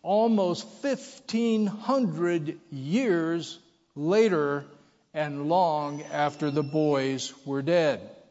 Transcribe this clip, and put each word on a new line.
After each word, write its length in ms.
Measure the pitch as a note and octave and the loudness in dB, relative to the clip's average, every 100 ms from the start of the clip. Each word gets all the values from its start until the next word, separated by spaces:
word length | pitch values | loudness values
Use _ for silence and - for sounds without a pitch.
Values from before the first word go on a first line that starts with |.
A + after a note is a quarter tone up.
almost 640 | D#3+ G#3 A#3 A3 F#3 F3 - - | 2 2 4 4 2 -2 -8 -6
fifteen 840 | C#4 C4 - - - A3+ A#3 A3 G#3 | -4 -4 -6 -18 -4 0 2 2 0
hundred 920 | G#3 - C4+ A3 D#3 F3 F3 D3+ - _ | -2 -2 0 0 0 0 0 -2 -10 _
years 880 | C#3 C3+ G#3 B3+ F3 E3 E3+ D#3 - _ _ _ C#3+ | -10 -2 0 2 2 0 -4 -6 -14 _ _ _ -6
later 680 | D3+ G#3 A3 E3+ C#3+ C#3+ C#3 - _ _ _ | 0 4 4 4 0 -2 -6 -20 _ _ _
and 360 | D#3 D3+ C#3+ D3 | -6 -6 -4 0
long 540 | F3 F3 D3+ D3 D3 D3+ | 2 2 0 -4 -8 -6
after 380 | D3+ D3 C#3+ D3+ | -2 -2 0 -2
the 120 | C#3+ | 0
boys 720 | C#3 D#3 D3+ C#3 C3+ C3 - - | 0 0 2 2 0 -2 -8 -12
were 160 | C#3 C#3 | -6 -4
dead. 400 | C#3 E3+ D#3 A2 - - - | 2 2 2 0 -8 -20 -20